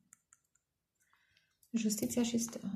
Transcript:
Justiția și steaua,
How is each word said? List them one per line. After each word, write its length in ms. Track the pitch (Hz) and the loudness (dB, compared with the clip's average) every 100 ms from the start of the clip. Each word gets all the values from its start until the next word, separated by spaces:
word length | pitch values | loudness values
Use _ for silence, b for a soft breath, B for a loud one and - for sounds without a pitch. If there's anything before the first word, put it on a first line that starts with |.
| _ - _ - _ _ _ _ _ _ _ _ _ _ _ _ - | _ -20 _ -20 _ _ _ _ _ _ _ _ _ _ _ _ -4
Justiția 520 | 226 220 208 247 240 | 0 2 0 0 0
și 140 | 233 233 | 2 0
steaua, 360 | - - - | -2 -4 -6